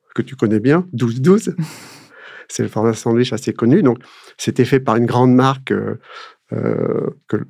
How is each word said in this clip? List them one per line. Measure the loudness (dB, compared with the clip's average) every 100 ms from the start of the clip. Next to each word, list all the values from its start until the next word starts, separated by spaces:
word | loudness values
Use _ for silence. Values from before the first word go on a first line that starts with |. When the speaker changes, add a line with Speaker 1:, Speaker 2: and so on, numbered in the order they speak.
| _
Speaker 1:
que | -8
tu | -8 -4
connais | 0 0
bien, | 2 0 0
douze | -4 -4 0
douze. | 2 2 2 -6 -8 -10 -20 -20
<laughs> | -20 -20 -20 -20 -12
C'est | -8
le | -6
format | -2 0
sandwich | 0 0 0 0
assez | -2 -6
connu. | -2 2 4
Donc, | 4 0 -6 -20 -20 -8
c'était | -4 0
fait | 2 2
par | 2 2
une |
grande | 2 2 4
marque, | 4 4 0 -4
euh, | -4 -4 -8 -14 -20 -20 -20 _
euh, | -6 -4 -2 -2 -4 -4 -8 -6
que, | -6
que |
Speaker 2:
Qu'on | -6